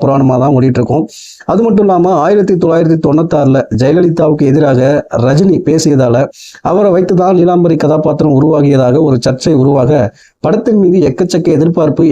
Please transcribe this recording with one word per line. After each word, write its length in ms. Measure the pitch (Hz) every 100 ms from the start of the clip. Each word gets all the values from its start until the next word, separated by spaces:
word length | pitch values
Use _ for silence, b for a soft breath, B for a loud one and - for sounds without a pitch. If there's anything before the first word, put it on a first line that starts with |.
புராணமா 320 | 135 139 131 127
தான் 100 | 135 131
ஓடிட்டு 220 | 131 123
இருக்கும். 240 | 117 147 - B B B -
அது 80 | 190 226
மட்டும் 200 | 202 202
இல்லாம 260 | 175 180 170 160
ஆயிரத்தி 300 | 208 190 175
தொள்ளாயிரத்தி 360 | 165 165 160 160 151
தொண்ணூத்தாறுல 540 | 151 170 151 135 131 - 107
ஜெயலலிதாவுக்கு 640 | 135 170 180 165 156 139 139
எதிராக 300 | 147 147 123 131 147 - 117 123
ரஜினி 340 | 151 196 156 -
பேசியதால 560 | 156 160 139 127 120 139 B B B 160
அவரை 200 | 185 202 175
வைத்துதான் 420 | 185 180 185 180
நீலாம்பரி 380 | 170 180 170 156 -
கதாபாத்திரம் 520 | 151 156 147 151 135
உருவாகியதாக 640 | 151 151 143 135 123 139 156
ஒரு 100 | 127 135
சர்ச்சை 280 | 127 170 139
உருவாக 380 | 135 139 127 151 104 b b _ 151
படத்தின் 340 | 214 247 214
மீது 160 | 180 185 147
எக்கச்சக்க 460 | 127 180 175 160 147
எதிர்பார்ப்பு 440 | 165 175 156 135 156